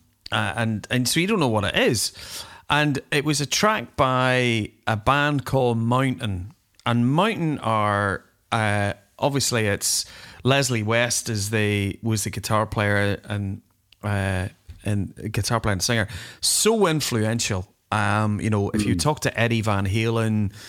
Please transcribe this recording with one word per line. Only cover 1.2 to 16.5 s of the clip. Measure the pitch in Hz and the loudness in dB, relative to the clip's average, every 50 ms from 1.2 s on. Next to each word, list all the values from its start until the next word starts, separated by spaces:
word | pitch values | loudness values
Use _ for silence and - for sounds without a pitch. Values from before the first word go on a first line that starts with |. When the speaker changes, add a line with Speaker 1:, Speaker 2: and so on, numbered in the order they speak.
Speaker 1:
you | 170 | 0
don't | 190 226 202 | 2 2 2
know | 151 123 | 2 2
what | 110 107 101 | 2 2 0
it | 90 - | 0 0
is. | 190 247 233 131 101 - - - - - - - - - - - - - - | 0 2 2 2 0 -2 -4 -6 -10 -16 -14 -14 -14 -14 -14 -18 -20 -4 0
And | 147 147 151 147 135 131 - _ - | 0 2 2 2 0 -2 -4 _ -2
it | 151 139 | 0 0
was | 151 151 139 | 0 0 0
a | 143 | -2
track | 131 - - - 214 220 214 117 - - | -2 0 2 2 2 2 0 -4 -8 0
by | - 143 131 131 127 127 127 127 127 123 120 117 113 104 - - _ _ - | 0 2 2 4 2 4 4 4 4 2 2 2 0 0 -4 -8 _ _ -2
a | 113 | -2
band | 104 - 127 135 143 143 147 147 139 - | 0 2 2 2 4 2 2 0 0 -2
called | - - 135 127 120 117 113 | 0 0 2 2 2 2 0
Mountain, | 113 117 123 127 135 131 127 123 - 110 95 90 90 107 - _ _ _ _ _ _ | 0 2 2 2 2 0 -2 -2 -4 -6 -6 -6 -8 -10 -14 _ _ _ _ _ _
and | 120 117 120 120 123 139 | 0 2 2 4 4 4
Mountain | 160 196 226 214 - 170 160 147 - | 2 2 2 0 0 -2 -2 -2 -2
are, | - 113 110 107 104 104 101 101 101 101 92 - - _ _ _ _ _ | -2 -2 0 0 2 2 2 2 2 0 -2 -4 -6 _ _ _ _ _
uh, | - 113 110 104 104 104 101 101 - - _ _ _ - | -2 0 0 2 2 0 0 -2 -4 -6 _ _ _ -2
obviously | - 143 139 139 120 - 123 117 110 | -2 0 0 0 -2 0 0 0 2
it's | 104 101 - - - - - - - - - - - - - - | 0 0 0 -2 -2 -2 -2 -4 -8 -12 -20 -20 -20 -20 -4 0
Leslie | 123 135 139 135 123 127 113 104 | 2 2 2 2 0 0 -2 0
West | 107 113 117 120 120 - - - - | 0 2 2 2 2 0 -4 -2 -4
is | 113 104 101 104 | -4 -2 -2 0
the, | 113 110 107 104 104 101 101 98 - - - | 0 2 2 2 2 0 0 -2 -4 -4 -4
was | 113 110 104 - | -2 -2 -2 -2
the | 107 | -4
guitar | - 110 92 - 113 107 110 | -6 -6 -4 -2 0 0 0
player | 107 - 117 104 104 104 101 101 101 101 - - - | 0 -2 0 0 2 2 2 2 0 -2 -4 -6 -6
and, | 107 104 101 95 98 - - _ _ _ _ _ - _ - | -6 -4 -4 -6 -8 -10 -14 _ _ _ _ _ -20 _ -4
uh, | 104 104 101 95 98 95 92 90 - - _ _ - - - - | -4 -2 0 0 0 -2 -2 -4 -4 -8 _ _ -20 -20 -8 -4
and | 101 104 101 92 82 - - - 107 104 | -2 -2 -2 -2 -4 -8 -10 -10 -6 -4
guitar | 117 98 - 120 113 | -4 -2 0 -2 0
player | - 110 101 | 0 0 -2
and | 90 - | 0 0
singer, | - 120 113 101 - - - - - - - | 0 0 0 0 -2 -4 -12 -14 -14 -14 -6
so | - - | -2 -2